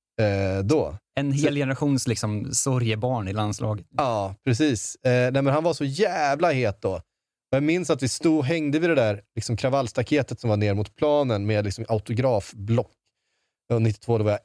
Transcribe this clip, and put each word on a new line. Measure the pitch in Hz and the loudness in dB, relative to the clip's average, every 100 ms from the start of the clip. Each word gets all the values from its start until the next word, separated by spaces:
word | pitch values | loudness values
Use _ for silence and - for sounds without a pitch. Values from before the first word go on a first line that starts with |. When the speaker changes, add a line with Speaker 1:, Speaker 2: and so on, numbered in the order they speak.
| _ - | _ 0
Speaker 1:
eh, | 107 98 98 98 | 0 2 0 0
då. | 98 151 78 90 _ - | 0 0 0 -8 _ -4
Speaker 2:
En | 139 | -2
Speaker 1:
Så | 139 | 0
Speaker 2:
hel | 147 143 | 0 0
generations, | 135 131 147 135 127 | -2 -2 0 0 0
liksom, | 110 110 107 - | -2 -2 -4 -4
sorgebarn | - 139 127 113 110 127 123 95 | -4 0 0 0 0 -2 -2 -4
i | |
landslaget. | 107 107 101 110 104 - | -2 -2 -2 -4 -4 -6
Speaker 1:
Ja, | - 135 110 95 98 | -2 -2 0 -4 -4
precis. | 135 117 151 110 - | -2 2 2 0 -6
Eh, | - 127 123 127 | -2 2 2 2
nej, | 135 | 2
men | 139 | 2
han | 147 | 2
var | 170 | 0
så | 151 | 0
jävla | 143 143 202 175 143 143 175 | -4 0 0 2 0 2 2
het | 135 110 - | 2 0 -2
då. | 101 | -4
Och | 87 - _ _ _ - 135 | -4 -10 _ _ _ -2 0
jag | |
minns | 147 175 160 | 2 0 0
att | 147 | -2
vi | 127 | -2
stod, | - 165 156 | 0 2 2
hängde | 135 165 147 151 | 2 0 0 0
vid | 170 | 2
det | |
där, | 147 110 101 - 113 | 4 2 0 -8 -10
liksom, | - 113 | -4 -2
kravallstaketet | 131 139 123 - 123 147 127 120 | 0 0 0 -4 0 0 0 -4
som | 113 | 0
var | 104 | 2
ner | 104 | 2
mot | 101 101 | 0 -4
planen | - 151 147 135 104 104 | -2 2 2 2 0 0
med, | 104 | 0
liksom, | 101 104 110 | -2 -6 -4
autografblock. | 110 - 113 131 107 - 110 101 113 - _ _ _ _ _ _ _ - | -4 -2 -2 2 0 -2 -10 -2 -2 -2 _ _ _ _ _ _ _ -4
Och | 120 | 0
nittiotvå, | 113 101 - 113 | 0 -2 -2 0
då | |
var | 107 | 2
jag | 104 | -2